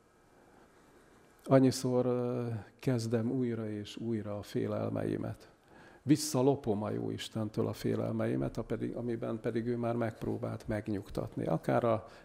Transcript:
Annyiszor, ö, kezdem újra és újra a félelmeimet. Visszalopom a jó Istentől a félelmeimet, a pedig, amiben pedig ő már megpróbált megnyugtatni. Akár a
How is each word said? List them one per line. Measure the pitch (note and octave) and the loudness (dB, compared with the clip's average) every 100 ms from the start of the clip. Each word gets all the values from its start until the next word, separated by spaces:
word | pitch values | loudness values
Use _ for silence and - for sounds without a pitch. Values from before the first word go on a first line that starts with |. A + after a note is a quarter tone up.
| _ _ - - - - - - - - - - - - D3 | _ _ -20 -20 -20 -20 -20 -20 -20 -20 -20 -20 -20 -8 4
Annyiszor, | C3+ C3 A#2+ B2+ B2 B2 | 6 6 4 0 2 2
ö, | B2 B2 B2 A#2+ A2+ - - | 0 -2 -2 -4 -6 -8 -6
kezdem | C3+ B2 A2+ A#2 A#2 | 0 0 2 0 2
újra | C3 A#2+ A2+ G#2+ | 0 0 -2 -4
és | G#2 G#2 - | -6 -8 -6
újra | A2+ A2 G#2 G#2 | -2 -2 -2 -6
a | |
félelmeimet. | - B2 A2 G#2 A2 A2 G#2+ G#2 A2+ A2 - - - - - - | -4 -2 0 0 0 0 0 0 -2 -6 -12 -20 -20 -20 -20 -4
Visszalopom | B2 D3+ - C3 C3+ C#3 A#2 G2+ | 4 4 4 4 6 4 2 0
a | G#2 | 0
jó | A#2 A2 | -2 -2
Istentől | A2 - A2+ G#2+ - A2 | -4 -4 -4 -2 0 0
a | |
félelmeimet, | G#2+ A#2 A2 A2+ A2+ A2+ C3 C3+ B2 | 0 0 0 0 0 0 0 -2 -4
a | |
pedig, | A2 A2+ A#2+ - | -4 -2 -4 -4
amiben | A#2+ A#2 A#2+ A#2 | -4 -2 -4 -4
pedig | B2 A#2 A#2 | -2 -2 0
ő | A#2 | 0
már | A#2 A#2+ | 0 0
megpróbált | A2+ - A2 G#2+ A2+ G#2+ - | -2 -2 -4 -2 -4 -6 -4
megnyugtatni. | G#2+ G#2+ G2 - - A#2 - - | -4 -2 -4 -4 -4 -4 -2 0
Akár | D#3+ - B2+ | 0 2 2
a | A#2 G#2+ - - | 4 2 -2 -18